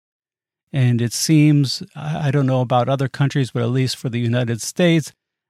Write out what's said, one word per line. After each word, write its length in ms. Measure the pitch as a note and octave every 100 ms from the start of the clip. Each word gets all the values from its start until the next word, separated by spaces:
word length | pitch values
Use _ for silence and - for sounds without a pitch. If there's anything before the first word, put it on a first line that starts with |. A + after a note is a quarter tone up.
| _ _ _ _ _ _ _
And 280 | C3+ B2 A#2
it 120 | A#2
seems, 680 | - - D#3 D3+ D3 C3 - -
I, 340 | - D3+ D#3+ D3
I 20 |
don't 160 | C#3+ C3
know 140 | C3
about 280 | B2 B2+ A#2+
other 200 | C3+ C3
countries, 440 | - C#3 D3 B2
but 100 | B2
at 80 | A#2
least 260 | C3 C3 -
for 140 | B2
the 80 | A#2+
United 400 | A#2 B2 A#2+ A2+
States, 520 | - - F3 E3 - _ _ _